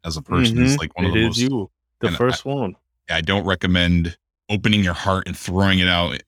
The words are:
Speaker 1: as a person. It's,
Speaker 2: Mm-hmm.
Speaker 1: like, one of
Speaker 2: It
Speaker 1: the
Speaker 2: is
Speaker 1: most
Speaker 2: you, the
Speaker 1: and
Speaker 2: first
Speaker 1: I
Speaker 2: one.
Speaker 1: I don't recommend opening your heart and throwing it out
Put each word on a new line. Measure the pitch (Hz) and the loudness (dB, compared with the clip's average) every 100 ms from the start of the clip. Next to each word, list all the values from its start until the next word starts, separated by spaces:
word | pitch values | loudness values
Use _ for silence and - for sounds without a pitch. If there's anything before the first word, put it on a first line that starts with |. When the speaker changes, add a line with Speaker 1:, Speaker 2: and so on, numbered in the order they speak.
| 82 | -10
Speaker 1:
as | 80 | -10
a | |
person. | - - 117 113 | -2 -2 0 2
It's, | 127 143 | 2 0
Speaker 2:
Mm-hmm. | |
Speaker 1:
like, | 82 - | -4 -4
one | 90 | 0
of | 104 | 0
Speaker 2:
It | |
Speaker 1:
the | 113 | 0
Speaker 2:
is | |
Speaker 1:
most | 113 | 0
Speaker 2:
you, | 127 127 95 _ _ _ | -2 -2 -6 _ _ _
the | 107 | -4
Speaker 1:
and | - | 0
Speaker 2:
first | 123 123 135 | 0 -2 -4
Speaker 1:
I | |
Speaker 2:
one. | 139 101 - _ _ - | -6 -6 -8 _ _ -6
Speaker 1:
I | 82 | -2
don't | 82 101 82 | 0 0 0
recommend | 90 92 90 87 87 82 - _ _ - | 0 2 2 4 2 0 -6 _ _ -6
opening | 104 110 104 | -2 2 2
your | 92 | 2
heart | 85 98 95 92 | 0 0 0 -2
and | 90 | -10
throwing | - 92 98 95 | -4 0 2 4
it | 90 | 4
out | 87 87 - | 2 0 -4